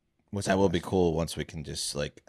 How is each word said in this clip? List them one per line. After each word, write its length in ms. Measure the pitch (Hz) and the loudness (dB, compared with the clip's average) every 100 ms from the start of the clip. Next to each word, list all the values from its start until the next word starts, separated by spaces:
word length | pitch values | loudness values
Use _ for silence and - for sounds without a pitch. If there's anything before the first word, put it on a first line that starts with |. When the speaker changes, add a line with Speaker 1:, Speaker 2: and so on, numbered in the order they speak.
| _ _ _ | _ _ _
Speaker 1:
what's 160 | 101 98 | -4 0
Speaker 2:
That 60 | |
Speaker 1:
up, 60 | 95 | 4
Speaker 2:
will 100 | 98 | 4
be 100 | 85 | 2
Speaker 1:
Wes? 60 | - | 0
Speaker 2:
cool 240 | 95 87 | 2 4
once 240 | 80 82 - | 2 -2 -4
we 80 | 73 | -8
can 180 | 80 | -8
just, 320 | 69 73 - 71 | -8 -6 -6 -4
like, 260 | 73 - | -6 -8